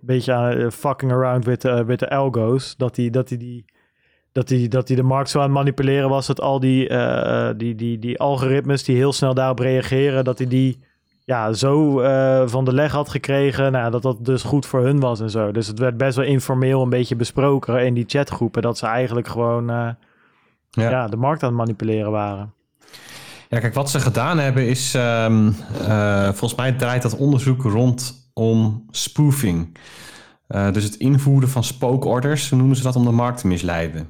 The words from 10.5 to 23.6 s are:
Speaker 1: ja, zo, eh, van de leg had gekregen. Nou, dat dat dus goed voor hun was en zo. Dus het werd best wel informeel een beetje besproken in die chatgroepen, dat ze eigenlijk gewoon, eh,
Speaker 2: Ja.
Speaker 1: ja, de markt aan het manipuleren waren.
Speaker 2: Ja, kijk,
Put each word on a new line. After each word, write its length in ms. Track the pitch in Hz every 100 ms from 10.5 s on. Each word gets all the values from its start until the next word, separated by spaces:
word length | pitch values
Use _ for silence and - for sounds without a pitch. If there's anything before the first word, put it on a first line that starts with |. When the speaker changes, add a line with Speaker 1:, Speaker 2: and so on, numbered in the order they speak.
| 127 131 120 _ _ _ _ -
Speaker 1:
ja, 280 | 123 110
zo, 460 | 110 135 147 151 139
eh, 420 | 131 135 135 131 127
van 200 | 123 131
de 80 |
leg 180 | 127 147
had 180 | 147 143
gekregen. 640 | 135 - 139 139 131 135
Nou, 200 | 131 117
dat 100 | 120
dat 240 | 131 113 117
dus 180 | 127
goed 220 | - 143 -
voor 160 | 131
hun 160 | 127 143
was 200 | 131 113
en 100 | 110
zo. 220 | 110 104
Dus 160 | 107 107
het 120 | 107
werd 180 | 127 117
best 180 | 135 131
wel 100 | 135
informeel 560 | 135 - 131 131 135
een 80 | 127
beetje 260 | 127 123 120
besproken 680 | 120 - 139 139 - 123 127
in 80 |
die 100 | 120 113
chatgroepen, 540 | 143 139 - 117 117
dat 160 | 120 113
ze 80 | 117
eigenlijk 420 | 117 127 120 117
gewoon, 420 | 113 117 117 120
eh, 200 | 117 117 117 _ _ _ _ _ _ _
Speaker 2:
Ja. 160 | - 113
Speaker 1:
ja, 180 | 127 117
de 80 | 110
markt 260 | 135 156
aan 60 | 131
het 80 | 120
manipuleren 540 | 117 101 110 110 107
waren. 420 | 107 104 98 104 _ _ _ _ - - - - - -
Speaker 2:
Ja, 100 |
kijk, 140 | 120